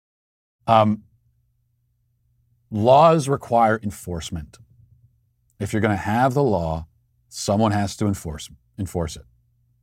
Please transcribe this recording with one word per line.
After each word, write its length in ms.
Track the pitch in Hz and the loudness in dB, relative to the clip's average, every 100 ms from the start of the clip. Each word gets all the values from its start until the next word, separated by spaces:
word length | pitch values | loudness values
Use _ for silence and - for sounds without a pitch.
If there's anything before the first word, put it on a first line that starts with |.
| _ _ _ _ _ _ - | _ _ _ _ _ _ 2
Um, 380 | 113 107 107 - _ _ _ _ _ _ _ _ _ _ _ _ _ _ _ _ | 4 4 0 -8 _ _ _ _ _ _ _ _ _ _ _ _ _ _ _ _
laws 580 | 107 113 135 165 165 135 | 0 4 6 6 4 0
require 500 | 135 - 117 113 110 | -4 0 2 2 2
enforcement. 760 | 101 - - 85 - 85 71 - - _ _ _ _ _ _ _ _ - | -4 -10 -10 -10 -8 -10 -12 -18 -20 _ _ _ _ _ _ _ _ -10
If 120 | 101 | -6
you're 120 | 110 | 0
gonna 120 | 110 95 | 0 0
have 380 | 101 113 135 | -2 0 0
the 80 | 131 | 2
law, 460 | 139 92 80 80 80 _ _ _ _ | 0 0 -2 -6 -8 _ _ _ _
someone 440 | - - 101 110 | -10 -2 0 0
has 220 | 104 98 - | 0 -4 -4
to 100 | 104 | -4
enforce, 420 | 98 82 73 - - _ - | -4 -8 -14 -16 -20 _ -12
enforce 360 | 92 90 80 - | -8 -6 -8 -10
it. 100 | - _ _ _ _ _ | -20 _ _ _ _ _